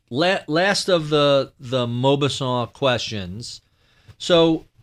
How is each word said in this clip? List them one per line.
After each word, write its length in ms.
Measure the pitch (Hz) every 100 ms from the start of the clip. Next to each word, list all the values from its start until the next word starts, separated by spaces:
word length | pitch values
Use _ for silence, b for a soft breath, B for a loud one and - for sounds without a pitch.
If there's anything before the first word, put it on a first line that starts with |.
| _
la-, 340 | 120 175 190 -
last 420 | 156 196 190 -
of 220 | 175 151
the, 420 | 151 143 139 131 _
the 280 | 123 127 120
Maupassant 840 | 120 135 143 143 - 131 123 113
questions. 880 | - 135 117 - 107 90 104 120 - b b b b b b
So 460 | - 170 165 160 - _